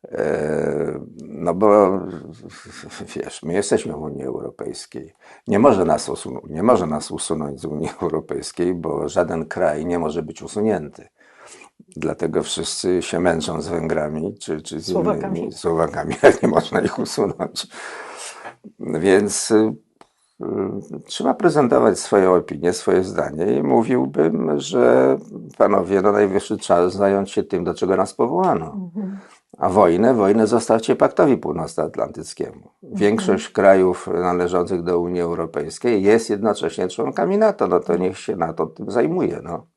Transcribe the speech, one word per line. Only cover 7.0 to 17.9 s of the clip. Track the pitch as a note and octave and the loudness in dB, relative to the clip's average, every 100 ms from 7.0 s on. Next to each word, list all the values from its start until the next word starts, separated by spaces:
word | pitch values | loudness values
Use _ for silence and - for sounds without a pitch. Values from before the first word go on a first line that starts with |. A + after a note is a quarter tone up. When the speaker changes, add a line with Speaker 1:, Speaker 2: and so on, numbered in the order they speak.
| - | -6
Speaker 1:
usunąć | D#2 - D#2+ D2 C#2 | -10 -6 -4 -6 -8
z | D#2 | -8
Unii | D2 D#2 - | -6 -6 -4
<laughs> | |
Europejskiej, | E2+ D#2+ - C#2+ - - F2 | -4 -4 -6 -10 -8 -2 -2
bo | F2+ D#2+ D2+ D2 | -2 -4 -4 -2
żaden | F#2 E2+ E2 D#2 | 0 0 -2 -6
kraj | - E2+ D2+ E2 | -2 0 0 -2
nie | F2 | -2
może | D#2+ D#2+ | -2 -4
być | D#2 - | -8 -14
usunięty. | E2 G#2+ A2 F#2+ C#2+ - - _ _ _ - - - _ - E2+ | -10 -2 0 -2 -4 -16 -20 _ _ _ -20 -20 -20 _ -20 -6
Dlatego | D#2 D#2 E2 D#2+ | -6 -2 -2 -2
wszyscy | D2+ - E2 - F#2 F2+ | -2 -6 -6 -4 0 -2
się | E2+ F2 | -2 0
męczą | F2+ E2 D#2 E2 | 0 0 -2 -6
z | D2+ | -4
Węgrami | F2 D#2+ D#2+ D2+ D#2 F2+ - | -4 -2 -2 -2 -4 -6 -8
czy, | - D#2 | -8 -8
czy | D#2 D#2+ | -8 -10
z | E2 | -4
Speaker 2:
Słowakami. | F2+ E2+ E2 - E2 | -2 0 -2 -4 -6
Speaker 1:
innymi | - | -8
Słowakami, | - E2+ E2 D#2+ - D#2 - | -6 -2 0 0 -2 -6 6
<laughs> | |
jak | C3 - | 6 6
nie | - | 2
można | D#2+ - - | 2 0 0
ich | - - | 0 -2
usunąć. | - - G2+ - F2+ - - - - | -6 -2 -2 -2 -6 -8 -12 -14 -14